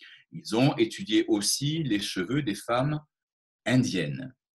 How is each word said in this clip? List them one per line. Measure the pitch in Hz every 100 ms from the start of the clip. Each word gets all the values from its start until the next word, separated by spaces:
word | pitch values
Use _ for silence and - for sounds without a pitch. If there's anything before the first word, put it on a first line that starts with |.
| - - _
Ils | - - 110
ont | 160 -
étudié | 113 - 98 110 113
aussi | 107 104 - 143 160
les | 139 104
cheveux | 101 95 90 139
des | 131
femmes | 98 - 120 143 151 - _ _ _ _ _
indiennes, | - 127 110 90 73 67 - - _